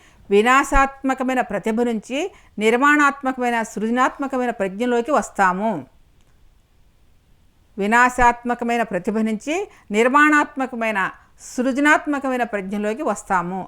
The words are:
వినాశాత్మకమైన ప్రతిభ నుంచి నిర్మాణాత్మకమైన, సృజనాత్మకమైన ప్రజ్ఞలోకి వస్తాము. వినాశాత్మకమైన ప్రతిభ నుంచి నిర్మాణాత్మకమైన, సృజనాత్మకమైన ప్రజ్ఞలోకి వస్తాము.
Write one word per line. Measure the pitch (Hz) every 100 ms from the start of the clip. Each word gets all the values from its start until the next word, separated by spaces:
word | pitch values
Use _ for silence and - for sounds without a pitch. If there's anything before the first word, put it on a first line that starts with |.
| _ _ -
వినాశాత్మకమైన | 202 233 269 285 277 269 - 269 262 254 254
ప్రతిభ | - 208 220 220
నుంచి | 240 220 - 262 392 - _ -
నిర్మాణాత్మకమైన, | 214 240 285 294 285 277 262 262 247 233
సృజనాత్మకమైన | 220 - 220 247 285 - 277 262 247
ప్రజ్ఞలోకి | 226 196 196 247 240 233
వస్తాము. | 269 - - 190 180 220 175 120 _ _ _ _ _ _ _ _ _ _ _ _ _ _ _ _ _ _ -
వినాశాత్మకమైన | 202 233 247 247 240 240 240 240 233 240
ప్రతిభ | 220 185 185 214
నుంచి | 220 214 - 339 415 _ -
నిర్మాణాత్మకమైన, | 208 240 285 302 302 285 - 262 233 226 196 180 - _ _
సృజనాత్మకమైన | - - 254 254 294 302 294 285 262 254
ప్రజ్ఞలోకి | 233 202 190 208 208 220
వస్తాము. | 302 196 - 190 175 185